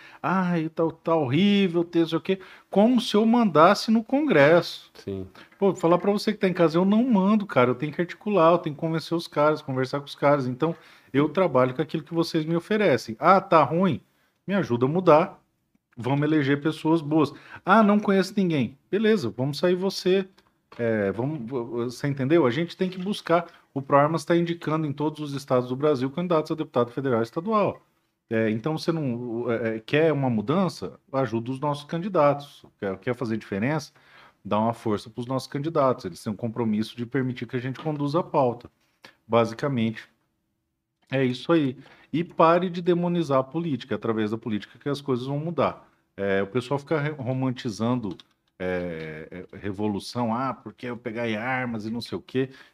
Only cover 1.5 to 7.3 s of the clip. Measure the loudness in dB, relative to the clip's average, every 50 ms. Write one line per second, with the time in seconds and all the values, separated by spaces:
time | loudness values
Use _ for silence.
1.5 | 4 4 2 2 0 0 -2 0 0 0 0 0 0 -4 -2 -2 -4 -4 -6 -20
2.5 | -20 -20 _ -2 2 4 4 4 4 2 0 2 0 2 4 4 4 4 2 4
3.5 | 6 6 8 8 6 4 2 0 0 0 2 0 -2 0 2 4 6 6 8 8
4.5 | 6 6 4 0 -12 -16 -20 _ _ -14 -10 -8 -8 -8 -8 -12 _ -20 -20 _
5.5 | _ 0 0 0 2 2 2 2 4 4 4 0 0 0 0 -2 -2 0 0 0
6.5 | 2 4 2 4 4 2 2 4 4 2 2 4 2 2 4 4